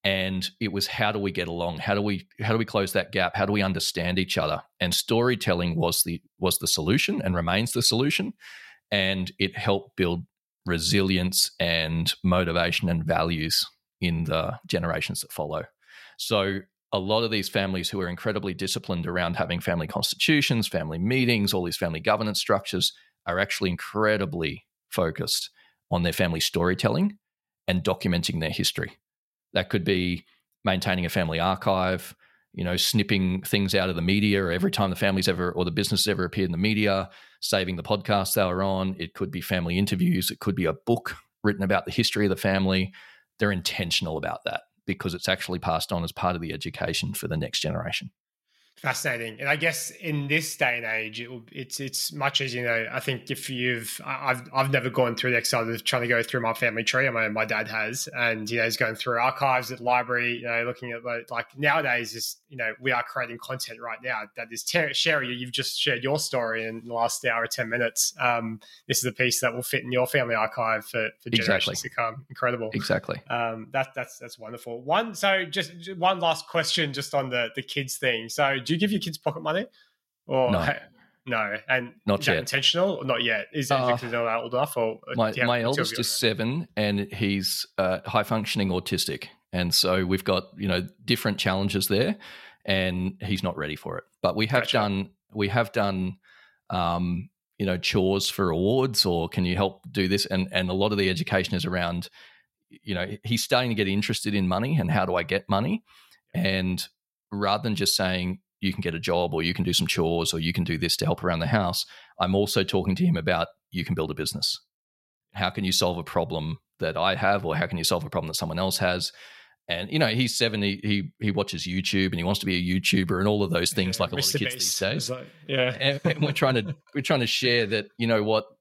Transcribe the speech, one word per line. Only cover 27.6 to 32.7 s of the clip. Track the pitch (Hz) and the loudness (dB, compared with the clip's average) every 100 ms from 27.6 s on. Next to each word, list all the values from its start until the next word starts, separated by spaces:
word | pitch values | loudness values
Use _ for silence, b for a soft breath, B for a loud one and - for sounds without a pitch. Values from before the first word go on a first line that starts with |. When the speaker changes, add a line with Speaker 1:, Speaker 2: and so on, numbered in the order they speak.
| - | -2
Speaker 1:
and | 90 | 0
documenting | 98 92 98 87 - 82 | 0 0 0 0 0 -2
their | 80 | -2
history. | - 87 - - - _ _ _ _ _ | -2 -2 -2 -8 -10 _ _ _ _ _
That | - - | -2 0
could | 104 | -2
be | 87 92 90 87 b b b _ | 2 0 0 -2 b b b _
maintaining | 101 95 98 92 | 0 0 0 0
a | 85 | 0
family | 98 82 82 | 0 0 2
archive, | 90 92 113 95 92 90 - - b b b | 0 0 0 2 2 -2 -6 -18 b b b
you | 90 | -6
know, | 87 | -4